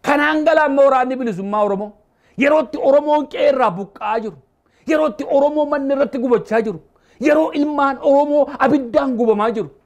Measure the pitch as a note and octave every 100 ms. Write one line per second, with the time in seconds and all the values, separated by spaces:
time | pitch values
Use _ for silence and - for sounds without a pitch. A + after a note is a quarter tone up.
0 | - D4 D4 D#4 D4+ D#4 D4+ C#4 C#4 C4
1 | B3+ B3+ A#3+ F3+ G3 G#3 G#3 G3 G#3 _
2 | _ _ _ - C#4 D#4 C#4+ D4 C4+ C#4+
3 | D4 D4+ C#4 - D4 C4+ A#3 F3+ G3 -
4 | G#3+ A3+ G#3+ D3 _ _ _ _ - D#4
5 | D#4 D4+ C#4 C#4 C#4+ D4+ D4 C#4+ C#4 C#4
6 | C#4+ C4+ B3 A#3 - A3 A3 E3+ _ _
7 | _ _ C4+ D4+ D#4+ C#4+ D4 D4 C#4 C4
8 | D4 C#4 D4 D4 C#4 C#4 C4 C#4+ A#3+ C#4+
9 | C4+ A#3 A#3 G#3 A3 A3 D#3 _